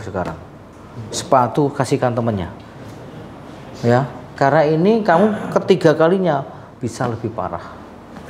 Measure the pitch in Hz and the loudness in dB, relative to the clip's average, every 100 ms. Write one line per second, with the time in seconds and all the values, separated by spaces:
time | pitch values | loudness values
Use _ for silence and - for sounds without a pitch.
0 | - 92 87 80 - - - - - - | -6 -6 -6 -8 -14 -20 -20 -20 -18 -14
1 | 110 - - 135 123 - 139 - 127 135 | -10 -10 2 4 4 2 0 0 0 2
2 | 127 117 117 101 85 - - - - - | 0 0 0 -2 -4 -10 -18 -18 -18 -18
3 | - - - - - - - - 120 123 | -18 -16 -16 -18 -18 -18 -16 -4 2 2
4 | 139 - - - 139 151 151 156 185 220 | 2 -6 -16 0 4 4 4 4 4 4
5 | 202 165 214 202 - 190 185 190 160 147 | 4 4 4 2 -2 -2 2 4 6 6
6 | 160 190 180 139 139 - - - 120 - | 4 4 2 0 -4 -12 -18 -10 -8 -4
7 | 123 110 113 - 90 85 - - - - | -4 -4 -6 -6 -6 -6 -10 -16 -18 -20
8 | - - - | -18 -18 -2